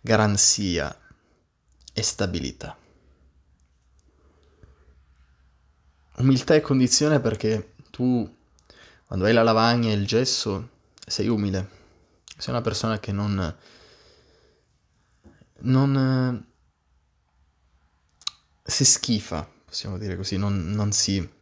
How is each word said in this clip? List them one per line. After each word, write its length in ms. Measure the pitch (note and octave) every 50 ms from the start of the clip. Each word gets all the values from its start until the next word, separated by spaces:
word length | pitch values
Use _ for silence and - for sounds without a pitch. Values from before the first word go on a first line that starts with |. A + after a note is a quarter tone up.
garanzia 920 | - A#2 A2+ G#2+ G#2+ G#2 G2+ G2 - - - - G#2 F#2 E2+ E2 C#2 C#2 - _ _ - - _ _ _ _ _ _ _ _ _ _ _ _ _ - - _
e 80 | A2
stabilità. 720 | G#2+ - - - G2 F#2 F2 E2+ C2+ B1 - - - - - _ _ _ _ _ _ _ _ _ _ _ _ _ _ _ _ _ _ _ _ _ _ _ _ - _ _ _ _ _ _ _ _ _ _ _ _ - _ _ _ _ _ _ _ _ _ _ _ _ _ _ _ _ _ _ _ _ _ _ _ _ _ _ _ _ _ _
Umiltà 380 | - B2+ C3+ C3+ B2+ - - D#3+
e 60 | D3+
condizione 580 | D3 - C#3 C3 B2+ A#2+ - - D3 D3+ D#3 C#3
perché 560 | - A2+ G#2+ - - A2 A2 G#2+ G#2 - - - - _
tu, 440 | - - B2+ B2+ B2 A#2+ G#2 E2+ - _ _ _ _ _ _ _ - - - - - _ _
quando 200 | _ F2+ F#2 F#2
hai 80 | G#2+ A#2
la 100 | A#2 A2+
lavagna 480 | A2+ A2 A2 A2+ A#2 A#2+ A#2+ A#2 A2
e 20 | G#2+
il 140 | G#2 G2+
gesso, 640 | G#2 A2 A2+ C3 B2+ - - - A2 G2 G2 A2 B2 _ _ _ _ _ - -
sei 220 | - - - G2
umile. 480 | A2 A#2 G#2 G#2 G2+ F#2+ F#2+ F#2 - - - _ _ _ _ _ _ _ _ _ - -
Sei 160 | - - - B2
una 80 | A#2+
persona 380 | A2 A2+ G#2 - - A2+ A2 G#2
che 120 | - -
non, 440 | G2 G2+ G#2 G#2 G2+ F#2+ F2+ D#2+ - _ _ - - - - - - _ _ _ _ _ _ _ _ _ _ _ _ _ _ _ _ _ _ _ _ _ _ _ _ _ _ - _ _ - _ _ -
non, 880 | - B2 C3 C3 C#3 C#3 C3+ C3+ C3 C3 C3 B2+ B2+ B2+ B2 A2 - _ _ _ _ _ _ _ _ _ _ _ _ _ _ _ _ _ _ _ _ _ _ _ _ _ _ _ _ _ _ _ _ _ _ _ - - - _ _ _ _ _ _
eh, 60 | -
si 120 | - - C#3
schifa, 680 | B2+ - - - - A#2 G#2 - - F2+ D#2 D2+ - _ _ _
possiamo 340 | _ - - - G2 F#2+
dire 200 | F2+ G#2+ G2 F#2
così, 200 | F2+ F#2+ - G2+
non, 320 | G#2 G#2 G#2 G2+ F#2+ D#2+ E2+
non 200 | G#2 G#2+ G#2 G#2
si 440 | G#2 - - - G2 G2 E2 - _ _